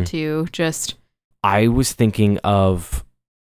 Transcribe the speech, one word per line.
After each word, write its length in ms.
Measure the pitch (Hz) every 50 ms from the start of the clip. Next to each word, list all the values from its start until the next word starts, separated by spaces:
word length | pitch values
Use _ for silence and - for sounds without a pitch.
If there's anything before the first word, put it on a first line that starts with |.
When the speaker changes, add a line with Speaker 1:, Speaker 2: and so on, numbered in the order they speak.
Speaker 1:
into 460 | 90 87 - 160 156 156 156 156 165 175
just 420 | - - 165 160 156 - - - - - _ _ _ _ _ _ _ _
Speaker 2:
I 260 | - 98 98 104 113 117
was 240 | 117 131 131 -
thinking 460 | - - 117 110 - - 107 101 101 -
of, 680 | - 101 104 98 95 95 95 87 85 - - - - - _ _ _ _ _ _